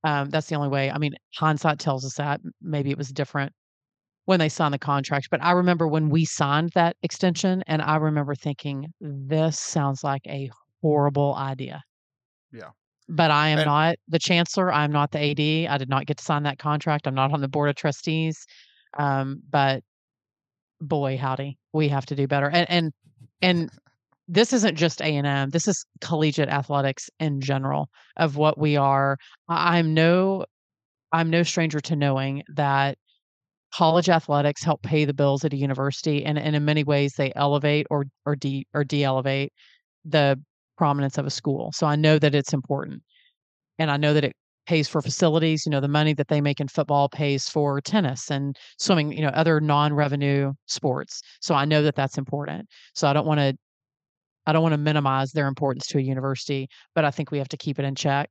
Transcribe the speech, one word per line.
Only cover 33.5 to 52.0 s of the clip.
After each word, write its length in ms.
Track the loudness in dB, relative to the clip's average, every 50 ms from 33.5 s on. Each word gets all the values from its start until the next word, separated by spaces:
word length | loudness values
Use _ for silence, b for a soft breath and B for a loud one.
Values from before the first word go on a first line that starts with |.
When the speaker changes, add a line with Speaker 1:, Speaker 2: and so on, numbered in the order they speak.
| _ _ _ _ 0
Speaker 1:
college 340 | 2 4 4 6 4 4 4
athletics 540 | 4 4 4 2 0 2 2 2 0 0
help 200 | -2 -2 -2 -2
pay 220 | -2 0 0 2 2
the 100 | 0 2
bills 300 | 2 2 2 2 2 -2
at 80 | -2
a 40 | -2
university, 680 | -2 -2 -2 -2 -2 -2 -4 -4 -2 -2 -2 -2 -2 -2
and, 140 | -2 -4 -2
and 160 | -2 0 0
in 100 | 0 2
many 200 | 2 2 2 2
ways 300 | 2 2 2 2 0 0
they 180 | -2 -4 -4 -2
elevate 520 | -2 0 2 2 2 2 2 0 0 0 -2
or, 140 | -4 -4 -4 -6 _ _ _
or 100 | -4 -4
de-, 300 | -2 -4 -4 -4 -6 -8 _ -4
or 100 | -4 -2
de-elevate 680 | 0 0 0 2 2 0 0 0 -2 -2 -2 -4 -6 b b b b b b b _ _ _ _
the 340 | 0 2 4 4 4 2 0 -4 _ _ _ _ _ _
prominence 400 | 0 0 2 2 0 -2 -2 -2 -4
of 80 | -4
a 40 | -4
school. 400 | -6 -4 -4 -4 -4 -2 -4 -8
So 140 | -4 -2 0
I 100 | 0 2
know 220 | 4 6 6 6 6
that 160 | 4 4 2
it's 180 | 2 0 0
important, 500 | -4 -4 -2 -4 -6 -6 -6 -10 -12 -16 _ b b b b b b b _ _ _ _ _ _ _ -4
and 120 | -2 0
I 60 | 0
know 160 | 2 2 4 4
that 100 | 4 2
it 100 | 0 -4 _ _ _ _ _ _
pays 220 | 0 0 0 0 0
for 120 | -2 -4
facilities. 640 | -2 -2 -2 2 2 4 4 4 2 2 0 0 -2
You 60 | -2
know, 100 | -2 0
the 80 | 0 2
money 240 | 2 2 2 2 2
that 140 | 0 0 0
they 120 | 0 0
make 200 | 2 0 -2 -2
in 80 | -6 -4
football 400 | -2 -4 -2 0 2 2 2 0
pays 400 | 0 -2 -2 -2 0 -2 -4 -4
for 320 | -2 -2 0 0 -2 -4
tennis 500 | -4 0 0 0 0 0 -4 -6 -6 -6
and 260 | -4 -4 -4 -6 -6 B B B B B
swimming, 340 | 0 2 2 2 2 -2
you 100 | -2 -2
know, 60 | -2 0
other 320 | 2 2 2 4 4 2
non-revenue 920 | 4 4 4 4 4 2 2 2 0 0 0 0 0 2 2 2 0 -2 -4 _ _
sports. 540 | -10 -10 -4 -2 -2 -2 -2 -6 -10 -14 -18 B B B B
So 140 | -2 0 2
I 100 | 2 2
know 180 | 4 4 4
that 140 | 4 2 2
that's 220 | 0